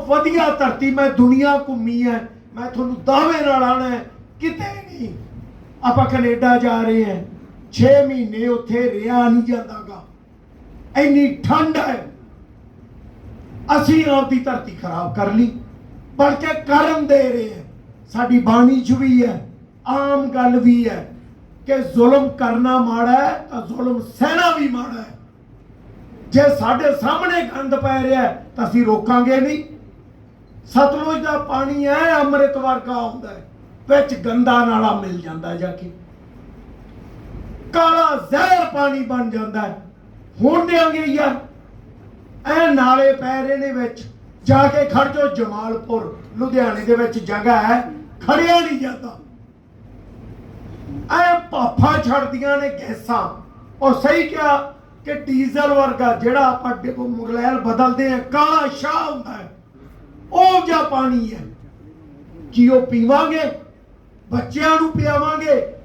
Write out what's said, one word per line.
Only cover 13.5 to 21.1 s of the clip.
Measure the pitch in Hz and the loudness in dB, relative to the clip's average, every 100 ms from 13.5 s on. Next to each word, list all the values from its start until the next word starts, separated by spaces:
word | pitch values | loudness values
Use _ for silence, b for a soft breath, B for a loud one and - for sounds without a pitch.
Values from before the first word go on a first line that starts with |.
| - - 285 | -10 0 2
ਅਸੀਂ | - 320 302 | 4 4 4
ਆਪਦੀ | 269 254 254 | 2 2 0
ਧਰਤੀ | 269 233 - | -2 -6 -8
ਖਰਾਬ | 170 175 170 - 208 | -12 -10 -8 -6 -4
ਕਰ | 202 | 0
ਲਈ, | 220 233 - - - - - - - | 2 0 -2 -14 -20 -20 -20 -8 0
ਬਲਕਿ | 285 277 311 302 | 2 0 -4 -6
ਕਰਨ | - 294 311 311 277 | 0 2 2 0 4
ਦੇ | 277 | 4
ਰਹੇ | 254 240 214 180 | 4 -2 -6 -10
ਹਾਂ। | - - - - - | -18 -20 -20 -20 -12
ਸਾਡੀ | 226 247 247 | -4 2 2
ਬਾਣੀ | 208 233 247 262 | 4 6 6 4
'ਚ | - | 2
ਵੀ | 254 269 247 233 | 0 4 4 2
ਹੈ, | 175 - - - _ - | -2 -10 -20 -20 _ -6
ਆਮ | 269 277 277 269 | -2 0 -2 -2
ਗੱਲ | 254 247 247 | 0 2 4
ਵੀ | 233 240 226 | 4 4 2
ਹੈ | 180 - | -6 -10